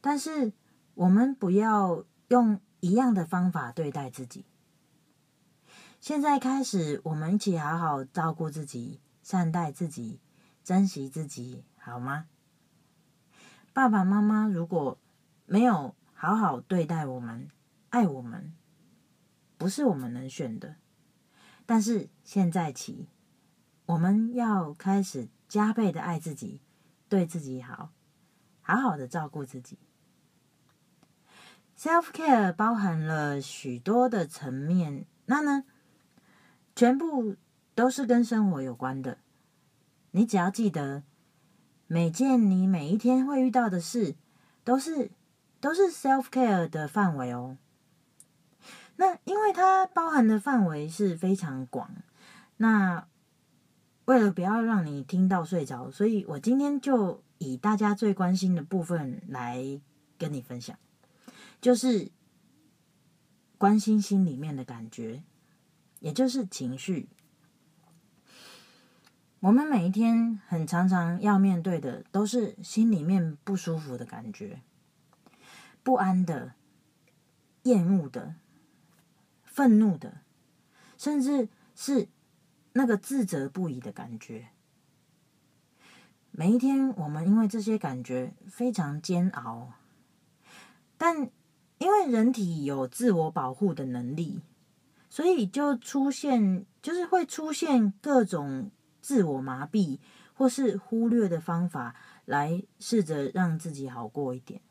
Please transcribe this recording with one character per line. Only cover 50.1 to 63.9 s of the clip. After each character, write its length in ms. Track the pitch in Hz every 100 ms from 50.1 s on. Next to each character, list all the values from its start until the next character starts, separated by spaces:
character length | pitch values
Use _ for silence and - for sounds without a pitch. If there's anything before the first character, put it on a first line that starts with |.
| 311 220
的 140 | 214
范 260 | 240 262 185
围 220 | 151 151
是 300 | 160 202 165
非 180 | 185 190
常 300 | 170 131 131
广， 260 | - - - - _ - - _ _
那 500 | 226 220 190 170 - _ _ _ _ _ _ _ _ _ -
为 120 | 254
了 140 | 208
不 80 | 180
要 220 | 180 226
让 240 | 226 214 156
你 180 | 143
听 240 | 131 185 185
到 160 | 190
睡 220 | 160 175 139
着， 260 | 127 127
所 160 | - 208
以 160 | 214 196
我 100 | 147
今 180 | 208 262
天 220 | 285 285
就 420 | 277 254 190 160 _ _
以 200 | 139 127
大 180 | 208 214
家 180 | 208
最 200 | 202 214
关 200 | 196 180
心 220 | 185 185 175
的 80 |
部 180 | 143 185
分 400 | 165 170 135 123 -
来 540 | 131 120 123 135 139 143 _ _ _
跟 140 | 156
你 100 | 143
分 200 | 123 123
享， 180 | - - _ _ _ _ - - - _
就 160 | 247 247
是 340 | 262 220 143 _ _ _ _ _ _ _ _ _ _ _ _ _ _ _
关 200 | 202 214
心 240 | 214